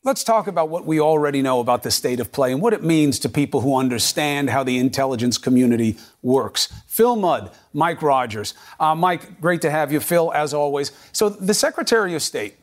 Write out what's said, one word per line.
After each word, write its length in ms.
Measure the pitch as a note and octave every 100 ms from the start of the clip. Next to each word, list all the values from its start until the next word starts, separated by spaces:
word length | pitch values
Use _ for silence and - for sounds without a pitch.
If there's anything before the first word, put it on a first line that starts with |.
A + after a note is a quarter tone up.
let's 180 | B3+ C4+
talk 240 | - A3+ G3
about 220 | E3+ D#3+
what 160 | E3
we 120 | D3+ D#3
already 440 | D3+ D#3 D3 C#3
know 180 | C3+ B2+
about 240 | A#2+ B2
the 80 | A#2+
state 300 | - B2+ B2
of 100 | A#2
play 220 | - B2+
and 80 | C3
what 100 | A3+
it 100 | G#3
means 380 | D#3+ D#3+ D3 B2+
to 80 | B2+
people 320 | C#3+ C#3 C3+
who 180 | B2+ C3
understand 720 | C3 A#2+ - - D3 C#3+ C3+
how 140 | C3+
the 140 | C3 B2+
intelligence 600 | C3 C3+ C3+ B2 B2 A2+
community 600 | - B2+ B2+ A#2 A2+ G#2 - _
works. 500 | B2 C3 G#2 - - - _
Phil 300 | - A#3 A#3
Mudd, 340 | F#3 C3 G2 - _
Mike 280 | D3 E3 E3
Rogers. 520 | D3+ C3 B2 G#2+ G#2 - - -
Uh, 160 | D#3
Mike, 460 | D#3 F3+ F3 - -
great 200 | E3 F3
to 60 | D#3+
have 220 | D#3 C#3+
you. 80 | D3
Phil, 320 | - E3+ E3
as 200 | D3+ D3+
always. 400 | D3 D3 C#3 C#3 - -
So 160 | - G#3
the 260 | G#3 F#3
Secretary 640 | G#3 D4 - C4+ A3+ F#3+
of 60 | D#3+
State 340 | - C3+ G#2 _